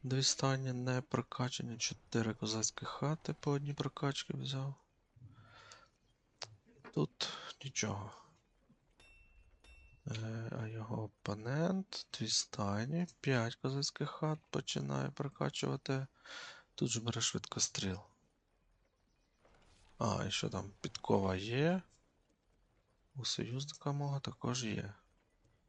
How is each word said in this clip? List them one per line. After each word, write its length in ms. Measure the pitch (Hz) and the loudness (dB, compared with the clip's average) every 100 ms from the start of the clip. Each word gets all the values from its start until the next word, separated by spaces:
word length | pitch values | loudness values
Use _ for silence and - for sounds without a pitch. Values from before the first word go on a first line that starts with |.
Дві 200 | 131 131 | 2 4
стайні 500 | 135 - 139 135 131 | 4 4 4 4 2
не 280 | 123 127 127 | 0 2 0
прокачані, 760 | 131 120 120 - 127 - 127 113 | 2 2 2 0 0 0 -4 -2
чотири 560 | - - - 117 110 | -2 -4 0 2 4
козацькі 520 | 107 107 110 110 - - | 2 0 2 0 -2 -6
хати 460 | - 143 160 - | -2 0 0 -2
по 180 | 151 - | -2 2
одній 240 | 143 143 | 2 0
прокачці 580 | 143 139 - 143 131 - | -2 -2 0 0 0 -4
взяв. 420 | 139 131 135 135 139 _ _ _ - 120 - - - - - - _ _ _ _ _ - - _ - - | -4 -2 -2 -2 -6 _ _ _ -20 -20 -20 -20 -20 -20 -20 -20 _ _ _ _ _ -12 -12 _ -20 -4
Тут 340 | - 151 _ - - - - | 0 0 _ -6 -4 -10 -10
нічого. 480 | 139 - 110 101 101 - - - _ _ _ - _ _ - - - - - - - - - - - | -8 -2 0 0 -6 -12 -20 -20 _ _ _ -20 _ _ -20 -20 -20 -20 -20 -20 -20 -20 -20 -12 -6
Е, 440 | 110 110 113 113 - | -4 -4 -4 -2 -2
а 40 | 110 | -2
його 360 | 113 110 113 | -4 -2 -2
опонент, 1040 | 110 - - 104 110 139 170 190 190 - - | -2 -8 -6 -4 -2 2 2 2 0 -6 -8
дві 160 | - 113 | -4 0
стайні, 800 | - - - 101 101 120 165 175 - | 2 0 0 0 2 0 0 -2 -2
п'ять 340 | - 131 113 - | 2 4 2 0
козацьких 540 | 135 135 139 - 147 | -2 0 -2 -2 -4
хат 280 | - 156 156 _ | -2 -2 -2 _
починає 600 | - - 147 139 139 135 | -4 -2 -2 0 0 -2
прокачувати. 960 | 139 143 - 135 - 139 135 - 135 135 _ - - - - - | -2 -6 0 -2 0 0 -2 0 -2 -2 _ -14 -12 -12 -14 -18
Тут 140 | - 139 | -2 0
ж 120 | 120 | 0
бере 200 | 117 117 | 0 2
швидкостріл. 800 | 110 - - - - - 98 92 - _ _ _ _ _ _ _ _ _ _ _ _ _ - - - - - - | 2 0 -4 0 0 2 0 -2 -6 _ _ _ _ _ _ _ _ _ _ _ _ _ -20 -20 -20 -20 -20 0
А, 260 | 117 101 98 | 2 4 2
і 20 | |
що 180 | - 110 | 0 0
там, 240 | 101 101 - | -2 -4 -6
підкова 560 | - - - 107 95 95 | -6 -6 4 4 6 2
є. 460 | 104 120 156 185 - - _ _ _ _ _ _ _ _ _ _ _ 139 | 0 2 4 2 -2 -20 _ _ _ _ _ _ _ _ _ _ _ -6
У 80 | |
союзника 680 | 117 - 113 127 143 - - | -2 -2 0 -2 -4 -4 -2
мого 280 | 143 143 139 | 0 0 -2
також 440 | - - 123 123 | -4 -4 -2 0
є. 300 | 117 107 104 101 _ _ _ _ _ _ | 0 -2 -4 -10 _ _ _ _ _ _